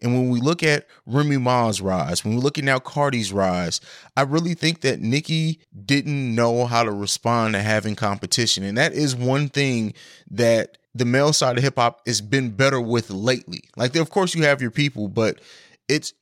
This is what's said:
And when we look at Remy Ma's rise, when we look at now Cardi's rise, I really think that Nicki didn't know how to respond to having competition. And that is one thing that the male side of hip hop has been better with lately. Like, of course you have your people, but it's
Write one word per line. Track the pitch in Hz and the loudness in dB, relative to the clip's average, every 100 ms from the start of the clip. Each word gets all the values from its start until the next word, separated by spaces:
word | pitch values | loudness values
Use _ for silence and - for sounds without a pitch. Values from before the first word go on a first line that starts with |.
And | 123 | 2
when | 123 127 | 2 2
we | 123 | 2
look | 131 170 | 0 2
at | 160 147 - - | 2 0 -2 -20
Remy | - 127 147 139 | -4 0 2 2
Ma's | 123 123 117 98 | 2 2 2 0
rise, | 95 92 71 87 | -2 0 0 -2
when | 107 | -2
we | 117 | 0
look | 135 139 | 0 -2
at | |
now | 139 131 | 0 0
Cardi's | - 147 143 123 101 | -2 -2 0 0 -2
rise, | 98 95 90 87 - - - - - | 0 0 0 -2 -6 -10 -20 -6 -2
I | |
really | 139 156 170 | 0 0 -2
think | 165 160 165 | -2 -2 0
that | 139 92 | -2 -2
Nicki | 113 135 156 160 160 160 _ 104 | 0 -2 0 -2 -2 -4 _ -20
didn't | 98 139 147 143 131 | -2 -2 0 -4 -2
know | 113 117 117 | 0 2 2
how | 123 117 | 0 0
to | 113 | 0
respond | 101 101 - 117 117 110 | -2 -4 -4 0 0 2
to | 101 | 0
having | 107 107 107 104 | 0 0 0 -4
competition. | 107 101 92 - 117 - | -2 -4 -4 -2 0 0
And | 98 107 | -2 0
that | 156 | 0
is | 127 151 | 0 -2
one | 123 123 135 147 | 0 0 0 0
thing | 143 139 120 107 - - - - | 0 0 0 -2 -8 -20 -20 -14
that | 98 117 113 - _ _ | 0 2 2 0 _ _
the | 113 120 | -4 0
male | 131 143 | 2 2
side | 151 131 123 | 2 0 2
of | |
hip | 135 131 | 0 2
hop | 117 - - | 0 0 -4
has | 110 | -4
been | 101 135 127 | 0 -2 -2
better | 98 135 135 | 2 2 2
with | 117 117 107 | 0 -2 -2
lately. | 95 110 127 - - _ - | -4 -2 -2 -4 -16 _ -4
Like, | 123 160 | 0 0
of | 160 | 0
course | 208 180 | 0 0
you | 165 | 2
have | 147 139 | 2 2
your | 123 | 0
people, | - 147 117 104 | 0 -2 -2 -4
but | 113 110 - - - - _ _ | 0 0 0 -12 -20 -20 _ _
it's | 147 - _ | -4 -4 _